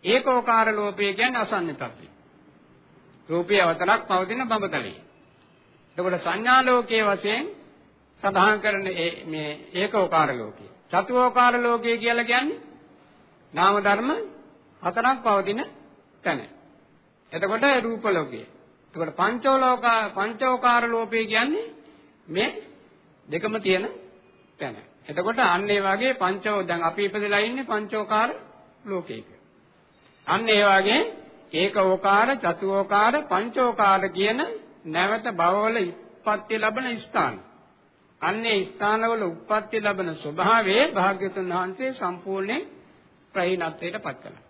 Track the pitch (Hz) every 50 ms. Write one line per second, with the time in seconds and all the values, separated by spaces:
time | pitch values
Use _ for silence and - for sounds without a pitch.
0 | _ 175 220 262 254 - 254 247 240 247 233 226 220 220 214 208 208 208 190 180
1 | 208 202 196 190 226 254 254 240 214 202 226 196 175 165 143 135 139 120 110 -
2 | - - - _ _ _ _ _ _ _ _ _ _ _ _ _ _ _ _ _
3 | _ _ _ - _ - 160 170 175 170 202 202 180 170 165 170 180 180 208 226
4 | 220 - 190 185 185 185 226 247 262 233 226 214 196 185 156 143 117 101 87 -
5 | - - _ _ _ _ _ _ _ _ _ _ _ _ _ _ _ _ _ -
6 | 180 185 185 175 - 170 170 196 220 240 254 262 254 254 254 247 233 - 226 226
7 | 214 208 196 190 196 202 214 233 294 392 - - - - - - - _ _ _
8 | _ _ _ _ - 196 196 196 185 208 214 214 190 214 202 196 196 190 185 175
9 | 170 170 170 - - 165 156 156 151 151 147 - - - - 180 196 214 - 214
10 | 185 170 170 160 156 143 135 123 113 107 104 - - - - - _ _ - 180
11 | 202 - 247 247 254 247 247 247 247 247 240 240 240 240 240 233 233 233 233 233
12 | 214 233 233 233 233 226 233 247 269 302 466 - - - - - - - - _
13 | _ _ _ _ _ _ _ _ _ _ - 165 175 190 202 208 196 202 202 208
14 | 233 262 320 453 440 381 - - - - - _ _ _ _ _ - 175 175 226
15 | 226 247 269 247 233 233 208 202 190 196 202 226 294 - - - - - - _
16 | _ _ _ _ _ 175 160 131 107 - - - _ - _ _ _ _ _ _
17 | _ _ _ _ _ _ - 165 180 196 208 226 240 277 277 254 220 233 226 220
18 | 226 220 196 170 151 135 123 110 113 - - - - _ _ _ _ _ _ 156
19 | 165 156 - - 180 202 233 247 220 277 269 262 262 254 254 247 240 240 233 226
20 | 220 202 - 190 196 214 233 214 269 254 254 247 247 247 240 240 233 233 233 226
21 | 226 208 220 226 220 208 220 220 240 277 311 415 453 466 - - - - - -
22 | _ _ _ _ _ - 156 180 220 - - - - - - - - _ _ _
23 | _ _ _ _ _ - 147 170 170 214 214 220 196 196 185 185 202 - - -
24 | - - - - _ _ _ _ _ _ _ _ - 135 113 - - - _ _
25 | _ - 151 175 180 202 226 226 254 196 175 180 196 208 202 202 196 196 190 202
26 | 240 262 262 254 185 180 190 196 185 214 208 202 190 170 170 170 170 165 165 -
27 | 202 196 196 208 202 208 202 202 208 226 247 262 269 - 226 208 214 202 - 214
28 | 214 196 214 214 220 254 427 - - - - - - _ _ _ _ 214 196 185
29 | 170 - 120 110 - - - - _ _ _ _ _ _ _ _ _ _ _ _
30 | _ _ _ _ _ - 165 196 226 226 220 202 202 202 196 190 190 202 226 285
31 | 415 466 - - - - - - - - - 156 180 202 196 208 190 190 185 190
32 | 190 202 196 202 226 240 277 233 - 175 170 - 196 190 196 196 196 196 202 202
33 | 208 226 240 302 294 - 190 185 208 240 226 285 254 247 226 - 214 196 196 190
34 | 190 190 170 180 196 208 220 254 311 466 466 427 - - - - - 165 156 165
35 | 185 196 214 226 214 247 214 170 165 175 185 202 208 220 233 233 190 175 - -
36 | - - - - _ 220 214 208 208 - 220 220 214 220 220 247 262 254 233 220
37 | - - - 233 165 131 113 95 - - - - _ _ _ _ _ _ _ _
38 | _ _ _ _ - 165 196 220 226 233 220 202 185 - - - 208 202 214 220
39 | 226 226 226 226 214 175 170 165 - - 214 214 214 214 - 220 208 208 202 185
40 | 185 175 160 156 - 151 147 165 185 233 226 226 220 190 196 226 285 330 - 202
41 | 180 190 196 190 196 190 190 202 185 180 175 180 185 185 190 - 262 262 262 -
42 | 220 180 180 175 175 196 190 190 190 202 240 302 415 - - - - _ - _
43 | _ _ _ _ _ _ _ 196 180 175 190 180 170 165 160 - 175 175 170 160
44 | - 165 135 - - - - - - _